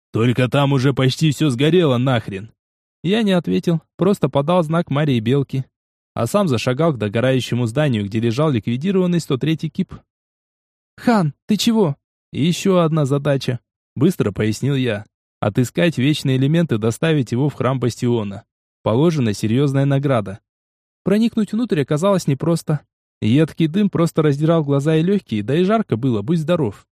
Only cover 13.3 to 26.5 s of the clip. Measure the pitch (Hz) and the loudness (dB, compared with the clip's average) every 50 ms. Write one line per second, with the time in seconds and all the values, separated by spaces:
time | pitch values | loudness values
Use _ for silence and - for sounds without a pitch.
13.3 | 139 139 - - 123 120 _ _ _ _ _ _ - - 127 185 180 - 127 107 | -2 0 -2 -4 -6 -6 _ _ _ _ _ _ -4 0 0 2 2 2 -2 -2
14.3 | 92 - 110 107 107 - - 131 143 135 127 120 107 101 104 _ _ _ _ _ | -2 -2 -2 -2 -2 -2 -2 -2 -2 0 -2 -2 -4 -6 -8 _ _ _ _ _
15.3 | _ _ - 107 98 - 127 120 - - 170 175 151 - 156 147 151 - - 143 | _ _ -4 -2 0 0 0 0 0 0 0 0 0 0 0 0 0 0 0 0
16.3 | 131 131 135 139 156 170 175 151 127 107 104 113 113 - - 165 156 151 123 - | 0 2 2 2 2 2 0 0 0 0 0 -2 -2 0 0 0 0 0 0 -2
17.3 | 117 117 143 147 - - 113 120 139 135 127 123 117 - - 123 120 117 107 101 | -2 -2 -2 -2 -2 -2 -2 -2 -2 0 -2 -2 -2 -2 -2 -2 0 -2 -2 -6
18.3 | 98 - - _ _ _ _ _ _ _ - 110 107 123 151 180 165 156 123 110 | -10 -14 -18 _ _ _ _ _ _ _ -2 0 2 2 2 2 2 2 0 0
19.3 | 104 - - 107 110 127 147 143 135 135 139 143 139 139 139 147 135 117 101 98 | -2 -2 -2 0 0 2 0 0 0 0 0 2 0 0 0 0 0 0 -2 -4
20.3 | 95 - _ _ _ _ _ _ _ _ _ _ _ _ - - 196 214 226 226 | -8 -16 _ _ _ _ _ _ _ _ _ _ _ _ -2 0 2 2 2 0
21.3 | - 233 214 - - 214 254 220 202 160 135 - 151 147 170 202 202 180 - - | 0 -2 -4 -2 -2 -4 -2 -2 0 -2 0 0 -2 0 2 2 2 2 0 -2
22.3 | 139 131 - 160 170 160 - - 160 143 - _ _ _ _ _ _ - - 107 | -2 -2 0 -2 -2 -2 -2 -2 -4 -4 -6 _ _ _ _ _ _ -4 0 2
23.3 | 117 147 160 143 - - 165 156 156 202 214 196 - 160 170 165 - - 151 151 | 4 4 2 2 0 0 -2 0 0 0 0 0 0 0 0 0 0 0 2 2
24.3 | 139 139 156 160 170 165 151 139 139 139 139 160 160 160 160 180 202 196 - - | 2 2 2 2 2 2 2 2 0 0 2 2 2 2 2 2 0 0 -2 -2
25.3 | 110 107 104 107 135 165 185 185 214 226 208 - - 139 127 135 117 104 98 123 | -4 -4 -2 -2 0 0 2 2 0 0 0 -2 -2 -2 0 0 -2 -2 -2 -2
26.3 | 175 170 156 143 | -2 -2 0 0